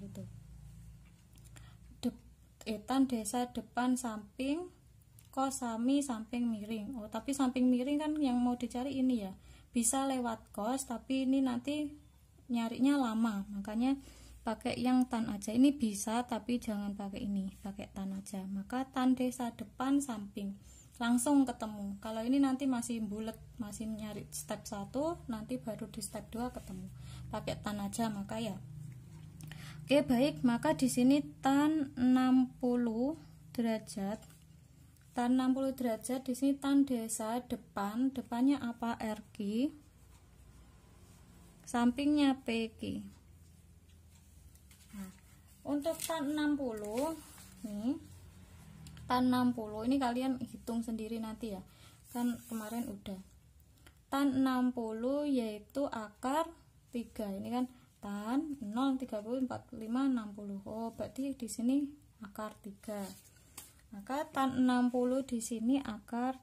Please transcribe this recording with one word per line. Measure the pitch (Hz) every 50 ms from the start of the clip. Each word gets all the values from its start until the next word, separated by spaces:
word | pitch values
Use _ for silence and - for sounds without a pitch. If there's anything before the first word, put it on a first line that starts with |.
| 196
gitu. | 202 - 190 185 - - - - - - - - - - - - - - - - - - - - - - - - - - - - - - - - - - - -
Dep-, | 240 - - - - - - - - - - -
eh, | 220 214 208 -
tan | - 254 269 269
desa, | 262 247 220 208 - - 247 247
depan | 247 - 233 - - - 240 247 254 254
samping, | 247 - 226 214 214 202 - - - 262 277 302 339 359 370 - - - - - - - - - - - -
cos | - 269 269 269 262 - 247
sami, | 233 226 226 233 262 277 285 277
samping | 269 226 220 220 - 247 240 240
miring. | 233 220 202 208 214 226 214 202 233 269 226
Oh, | 208
tapi | - - 226 - 277
samping | 277 - 262 247 254 254 254 254
miring | 247 240 254 285 294 294 311
kan | 302 302 302
yang | 285 254 247 247 247
mau | 247 247 240
dicari | 247 226 - 240 254 285 269 262
ini | 254 262 247 220 196
ya. | 185 190 - - - - - - -
Bisa | - 240 226 - 269 269 269 269
lewat | 262 254 240 233 226 226 - -
cos, | - 208 208 233 262 269 - -
tapi | 233 226 - - 262 262 262
ini | 254 269 277
nanti | 269 254 240 240 - 277 294 302 302 285 294 - - - - - - - - - - -
nyarinya | 240 233 233 226 240 - 254 277 294 285
lama, | 254 226 220 220 233 226 202 196 202
makanya | 208 202 196 196 214 214 226 247 269 277 277 - - - - - - - - -
pakai | 233 220 220 - 247 -
yang | - 240 254 254 254 254
tan | - 240 226 226 226
aja. | 208 208 - 214 220
Ini | 247 269 294
bisa, | 285 285 233 214 196 202 - 220 220 240 240
tapi | - 240 208 220 - 247 240
jangan | - 226 208 202 202 202 202 202
pakai | 202 196 202 - -
ini, | 202 202 196 190 196 - - -
pakai | 196 196 202 196 - -
tan | 196 196 190
aja. | 190 190 196 - 208 190 190
Maka | 190 196 196 196 - 247 254 269 262
tan | - 262 254 262 254
desa, | 254 254 254 247 - 247 233 -
depan | - 220 - - - 254 269 277 285
samping, | 277 254 226 208 202 202 - 208 202 196 196 - - - - - - - -
langsung | - 233 233 240 247 - 294 285 277 262
ketemu. | 240 240 - 226 214 214 208 202 202 196 202
Kalau | - 220 220 220 226
ini | 247 269 285
nanti | 277 262 262 269 285
masih | 262 254 233 240 - 233 226 220
bulet, | 196 202 220 220 226 226 - - - - -
masih | 214 208 202 - 220
nyari | 220 220 214 214 208 208 202 - - -
step | - - - 214 208 -
satu, | - 214 202 196 - - 262 302 330 339 339 - -
nanti | 220 214 220 - 254 247
baru | - 226 208 202 240 196 -
di | 226
step | - - - 208 202 - -
dua | 226 247 247
ketemu. | 247 - - - 190 185 185 190 - - - - - - - -
Pakai | - 214 - 220 214 -
tan | - 214 208
aja | 202 196 196 202 240 226 220
maka | 208 202 196 - 220 226
ya. | 233 202 185 - - - - - - - - - - - - - - - - - - - - - - - - - -
Oke, | - 262 294
baik, | 294 269 247 233 269 311 302 -
maka | 254 240 233 233 - 311 311
di | - 262 233
sini | - 247 247 262 285 294
tan | 285 - - - - 269 277 285 294 311 320 311 277 277 -
enam | 247 247 254 254 262 254 254 254 262 254 247 -
puluh | - 254 247 240 247 240 226 214 233 254 285 330 - - - - - - - -
derajat. | 247 233 226 220 220 - - - 202 196 196 220 - - - - - - - - - - - - - - - - - - - -
Tan | 247 240 240 254
enam | 262 262 262 254
puluh | 269 269 269 262
derajat, | - 247 240 220 214 - - 254 262 262
di | 262 240
sini | - 277 277 277
tan | 277 277 277 277 277
desa, | 269 269 254 233 226 226 - - 220 220 233 247 247
depan, | - 240 - - - - 208 196 208 214 240 262 269
depannya | 269 247 - - 240 233 254 277 285
apa? | - 240 233 233 - 240 233 233
R | - 226 220 214 208 - - -
Q. | - 208 202 214 233 277 311 - - - - - - - - - - - - - - - - - - - - - - - - - - - - - - - - - - - - - -
Sampingnya | - - - 240 240 247 240 277 285 294 302 294 285 269 262 269
P | - 240 226 226 226 226 -
Q. | - 214 196 196 208 202 196 - - - - - - - - - - - - - - - - - - - - - - - - - - - - - - - - - - - - 214
Nah, | 196 190 185 - - - - - - - - - - -
untuk | 262 285 294 277 330 320 - -
tan | - 330 320 269 285 302
enam | 302 294 294 294
puluh, | 277 269 240 220 208 208 208 220 247 294 320 320 311 - - - - - - - - -
nih, | 208 208 208 220 254 320 320 - - - - - - - - - - - - - - - - - - - - - -
tan | 247 254 254 254 247
enam | 247 247 247 240
puluh, | 240 220 214 214 220 220 247
ini | 277
kalian | 277 254 240 240 254 262 269 254
hitung | 254 233 - - - - 240 226 233 226
sendiri | 240 226 220 220 220 233
nanti | 226 226 220 220 - 240 214
ya. | 190 185 - - - - - - - - - - -
Kan | 240 240 240 233 233 -
kemarin | - 233 220 214 214 233 240 233
udah. | 233 202 196 - 208 190 185 - - - - - - - - - - - - - - - - - _ 269
Tan | 277 285 277 254
enam | 262 262 262 254 254 254 254
puluh | 247 247 226 220 220 220 240 262 277 294 294
yaitu | 294 269 247 226 220 214 208 208 - - 269 285 -
akar | - 226 214 208 208 - - 254 285 320 330 330 - - - - - - - _ -
tiga. | 233 226 - - - 214
Ini | 196 190 202 214 220
kan | 240 247 254 247 - - - - _ _ -
tan | 202 202 202 208 226 254 294 320 302 277 -
nol, | 220 202 214 247 269 269 262 262
tiga | 262 - 226 208 208
puluh, | 226 247 269
empat | 254 247 226 226 -
puluh | - 240 226 220 220
lima, | 233 262 277
enam | 269 254 233 214 208 202
puluh. | 208 208 202 196 196
Oh, | 196 220 214 226 226 226 233
berarti | - 208 - - 262 269 277 262
di | - 233 214
sini | - - 226 247 269 285 285 277 - - - - - -
akar | 214 202 - - 214 214 - -
tiga. | - 202 202 - - 220 208 202 196 185 190 - - - - - - - - - - - - - -
Maka | - 220 202 202 - 262 294 320
tan | 311 - 277 269 262 - 254
enam | 254 247 247 247 247 247
puluh | 254 247 247 247 254 269 262
di | - 247 226
sini | 233 - 233 220 226 247 277 277
akar | 269 233 214 214 - - 233 233 247 262 262 262